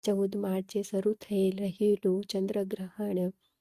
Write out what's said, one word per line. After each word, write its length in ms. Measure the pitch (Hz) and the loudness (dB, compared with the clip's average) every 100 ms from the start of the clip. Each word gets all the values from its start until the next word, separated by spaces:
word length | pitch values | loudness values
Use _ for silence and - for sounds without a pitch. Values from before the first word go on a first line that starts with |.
ચૌદ 340 | - 202 196 202 | 0 0 0 -2
માર્ચે 460 | 202 190 190 208 | -2 -2 -2 -4
શરૂ 300 | 202 190 196 | -2 0 0
થઈ 380 | 214 - 202 190 | -2 -2 2 2
રહેલું 760 | 190 202 175 208 202 190 185 | 2 -4 0 2 4 2 0
ચંદ્રગ્રહણ 1080 | 202 196 196 208 190 196 190 - 208 185 180 - _ _ | -2 -4 -2 -2 -4 -6 -10 -6 -4 0 -2 -4 _ _